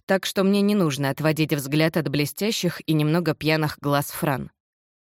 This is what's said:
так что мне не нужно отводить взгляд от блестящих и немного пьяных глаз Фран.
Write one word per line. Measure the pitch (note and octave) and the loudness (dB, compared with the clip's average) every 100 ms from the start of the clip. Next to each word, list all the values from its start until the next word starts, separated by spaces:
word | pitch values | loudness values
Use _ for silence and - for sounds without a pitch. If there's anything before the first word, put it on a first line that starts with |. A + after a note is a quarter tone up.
| - | -2
так | F#3+ - | -2 0
что | - | 0
мне | F#3+ G3+ | 2 4
не | G3+ G#3 | 2 2
нужно | D#3+ C3+ C#3 | 0 0 -2
отводить | C#3 D#3 D3+ D#3 | 0 0 2 0
взгляд | C#3+ C3+ D3+ D#3+ E3+ | -2 0 2 2 0
от | C#3+ | -2
блестящих | C#3+ C#3+ - G#3 - F3 - - | -2 -2 -4 -4 -2 -4 -4 0
и | |
немного | D#3 D3+ E3 D#3 D3 | 2 2 0 0 -2
пьяных | D3+ D#3 D3+ - | 0 0 0 -4
глаз | C#3+ C#3+ C#3+ | -2 0 -2
Фран. | - D#3 C3+ C#3 _ _ _ _ _ _ | -4 -2 -2 -6 _ _ _ _ _ _